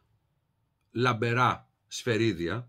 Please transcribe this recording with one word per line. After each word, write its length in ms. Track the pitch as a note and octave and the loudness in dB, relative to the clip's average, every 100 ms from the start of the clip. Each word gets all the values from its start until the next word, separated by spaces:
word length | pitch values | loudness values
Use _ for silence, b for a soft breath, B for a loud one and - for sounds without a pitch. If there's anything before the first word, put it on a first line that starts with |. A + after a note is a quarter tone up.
| b _ _ _ _ _ _ _ _ | b _ _ _ _ _ _ _ _
λαμπερά 760 | A2+ B2+ A2 A#2 A#2+ A#2+ F2+ - _ _ | -2 0 0 0 2 2 0 -8 _ _
σφαιρίδια, 840 | - - G#2+ A2+ E2 E2 G#2+ | -8 -2 2 2 0 -4 -4